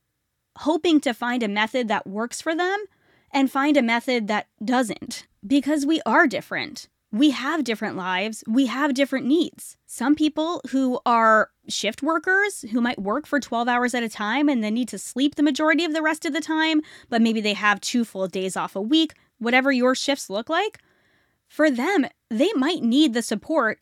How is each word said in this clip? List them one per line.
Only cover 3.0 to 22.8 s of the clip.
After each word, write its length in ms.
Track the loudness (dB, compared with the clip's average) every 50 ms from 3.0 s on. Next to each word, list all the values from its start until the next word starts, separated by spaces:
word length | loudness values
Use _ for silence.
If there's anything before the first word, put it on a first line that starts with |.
| _ _ _ _ _ _ 0
and 180 | 0 0 2
find 260 | 2 0 2 2 4
a 60 | 4 2
method 460 | 2 0 0 0 -2 -2 -2 -2 -2
that 180 | -2 -4 -4 -6 _ -8 -4
doesn't, 640 | 0 0 0 0 0 -4 -8 -10 -12 -12 -12 -14 _ _ _ -4
because 400 | 0 0 0 2 2 0 0 0
we 140 | 0 0 0 0
are 200 | 2 4 4 4
different. 640 | 4 2 -2 -6 -6 -8 -8 -8 -8 -10 -14 -18 -18 _ _ _ _
We 200 | 0 2 4 4
have 340 | 2 0 -2 -4 -4 -2 -2
different 320 | -2 -4 -4 -4 -6 -6
lives. 480 | -6 -4 -4 -2 -2 -4 -4 -6 -8 -6
We 200 | -2 0 2 2
have 260 | 2 0 0 0 0 2
different 340 | 0 0 0 0 -2 0
needs. 500 | 2 2 2 2 0 -6 -12 -20 -20 -20 _ _
Some 280 | -16 -8 -2 0 0 2
people 460 | 2 2 0 0 -2 -2 -2 -4 -6 -6 -4
who 300 | -2 0 0 0 0 -2 0
are 440 | 2 2 4 6 6 6 6 4 2 _ _ _
shift 360 | -10 -8 -6 -4 -6 -4 -4 -2
workers 640 | -2 -2 0 0 0 2 2 0 0 -4 -8 -8 -4
who 100 | -2 -2
might 200 | -2 -2 -4 -4
work 260 | -4 -4 -4 -4 -4
for 140 | -2 -2 -4
twelve 260 | -2 -2 -4 -2 0
hours 280 | 0 0 0 0 0 -2
at 80 | -2 -4
a 60 | -4
time 400 | -6 -6 -4 -2 0 2 2 2
and 140 | 2 0 0
then 120 | 0 -2
need 140 | -2 -2 -4
to 100 | -6 -10
sleep 380 | -12 -8 -2 -2 0 0 2
the 60 | 2 2
majority 420 | 2 2 2 2 2 2 2 0
of 100 | 0 -2
the 80 | -2 0
rest 240 | -2 -2 -2 -4
of 80 | -4 -4
the 60 | -4
time, 420 | -4 -2 0 0 0 2 0 0 -2 -4 -10 -20 -10 _
but 140 | 0 2 2
maybe 180 | 2 2 0
they 140 | -2 -2 -2
have 260 | 0 2 2 2 0
two 240 | -2 -2 -2 -2 -2
full 240 | -2 -4 -4 -6 -4
days 280 | -4 -4 -6 -4 -4
off 200 | -6 -6 -6 -6
a 60 | -6 -2
week, 320 | 0 2 2 2 0 -4 _ _ _ _ -8
whatever 340 | -2 0 2 2 2 2 2
your 220 | 2 2 2 2
shifts 340 | 0 0 -2 -2 -4 -4 -6
look 200 | -8 -8 -4 -2
like, 320 | -2 -2 -2 -2 -6 -10 _ _ _ _ _ _ _ _ _ _ _ _ _ _ -2
for 160 | 2 2 2
them, 360 | 2 2 0 2 2 2 0 0 -4 _ _ -4
they 220 | 0 2 2 2 2
might 280 | 2 0 0 0 0